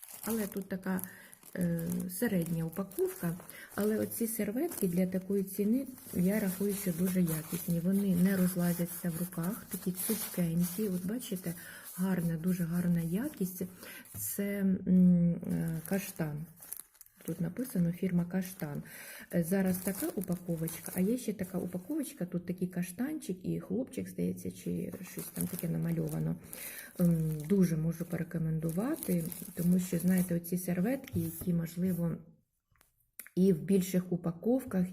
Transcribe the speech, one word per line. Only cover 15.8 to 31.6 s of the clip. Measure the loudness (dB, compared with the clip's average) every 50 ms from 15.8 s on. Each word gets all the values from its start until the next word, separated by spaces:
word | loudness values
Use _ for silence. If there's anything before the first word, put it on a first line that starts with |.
| -2 -2
каштан. | -2 -2 -2 -4 -4 -4 -2 -2 -2 -6 -8 -10 -12 -18 -16 -16 -14 -16 -16 _ _ -20 -20 -20 _ -14 -8
Тут | -6 -4 -2
написано | -2 -2 -2 -4 -4 -2 2 2 2 2
фірма | 2 0 0 2 4 2 2
Каштан. | 2 0 -2 -2 -2 -6 -8 -6 -6 -6 -6 -8 -10 -14 -16 -16 -14 -14 -16 -8 -2 0
Е, | 0 2
зараз | 2 2 2 4 2 2
така | 0 0 -2 -2 -2 -2 -4 -2
упаковочка, | -2 -2 -2 -2 -4 -2 -4 -2 -2 -2 -4 -4 -6 -10 -6 0
а | 0
є | 2 2 2
ще | 0 -2 -4 -4
така | -4 -4 -4 -4
упаковочка, | -4 -4 -4 -6 -6 -6 -4 -4 -4 -4 -4 -6 -6 -6
тут | -4 -4 -4 -4
такий | -4 -4 -2 -2
каштанчик | -4 -2 -4 -4 -4 -4 -4 -4 -4 -4 -6 -4 -6 -6 -4 -2
і | -2 -2 -2
хлопчик, | -2 -2 -2 -2 -2 -4 -6 -8 -8 -6
здається, | -4 -2 -2 -2 -2 -4 -6 -10
чи | -8 -8 -6 -4 -4 -4 -4 -6 -8 -8
щось | -10 -10 -10 -10 -10
там | -8 -4 -4 -2
таке | -2 -2 -4 -4 -2
намальовано. | -2 0 0 0 0 0 -2 -2 -2 -2 -2 -2 -2 -4 -8 -14 -14 -12 -12 -12 -12 -12 -14 -8 0 2
Ем, | 4 4 4 4 2 0 -2 -2 0 2
дуже | 4 6 6 4 4
можу | 2 0 0 0 -2 -4
порекомендувати, | -4 -2 -4 -2 -2 -2 -2 0 0 0 0 0 0 0 0 0 0 -2 -2 0 0 0 0 0 -2 -6 -8 -12 -10 -4
тому | 0 4 4 4 4
що, | 4 2 0 2
знаєте, | 4 4 4 4 4 2 0
оці | -2 -2 -2 -4
серветки, | -2 -2 0 0 2 2 2 0 -2 -4 -4 -2 -2
які, | -2 -2 -4 -4 -2 0 0
можливо, | 0